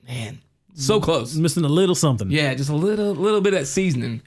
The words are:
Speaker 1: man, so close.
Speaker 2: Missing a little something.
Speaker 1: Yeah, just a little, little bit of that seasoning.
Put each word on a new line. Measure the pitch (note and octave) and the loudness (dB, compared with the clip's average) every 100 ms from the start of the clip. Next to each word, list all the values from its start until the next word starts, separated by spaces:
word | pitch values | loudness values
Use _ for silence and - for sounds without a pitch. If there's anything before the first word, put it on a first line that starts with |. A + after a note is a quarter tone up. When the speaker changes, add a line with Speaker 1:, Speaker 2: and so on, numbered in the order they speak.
| B2 | -12
Speaker 1:
man, | B2 A2 - - _ _ D#3 | -10 -10 -12 -20 _ _ -4
so | C3+ G#3+ | 0 2
close. | - D#3+ A2+ D#3 | 2 0 0 -2
Speaker 2:
Missing | E3 F3 | 0 0
a | D3+ | 2
little | D#3 F#3+ F3+ | 2 2 2
something. | D#3 A#2 G2 | 2 0 0
Speaker 1:
Yeah, | D3 D3 | 0 0
just | C3 C#3 | -2 -2
a | D3+ | 0
little, | F#3 G#3+ G#3 | 0 0 -2
little | E3+ G3 G#3+ | 0 0 2
bit | G3 F#3+ | 2 0
of | |
that | C#3 | 0
seasoning. | - F#3+ C3 A#2 A2+ | 0 0 0 -2 -6